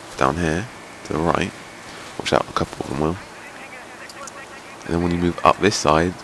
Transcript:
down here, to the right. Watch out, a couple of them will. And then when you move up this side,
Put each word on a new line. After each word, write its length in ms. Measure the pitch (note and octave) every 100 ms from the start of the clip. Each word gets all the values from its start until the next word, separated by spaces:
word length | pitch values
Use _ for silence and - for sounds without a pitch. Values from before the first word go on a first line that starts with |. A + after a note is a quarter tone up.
| - -
down 180 | C2 D#2
here, 320 | E2+ D#2+ A#2+ - - - -
to 80 |
the 40 | D2+
right. 320 | E2 - F#2+ - - - - - - -
Watch 160 | -
out, 120 | - -
a 40 |
couple 320 | - - -
of 60 | -
them 100 | C2+
will. 160 | D2+ F#2 - - - - - - - - - - - - - - - -
And 100 | -
then 80 | E2+
when 80 | F2
you 80 | F2
move 220 | F2 E2+
up 160 | - -
this 160 | F#2+
side, 380 | - D#2 D#2 F2 F2+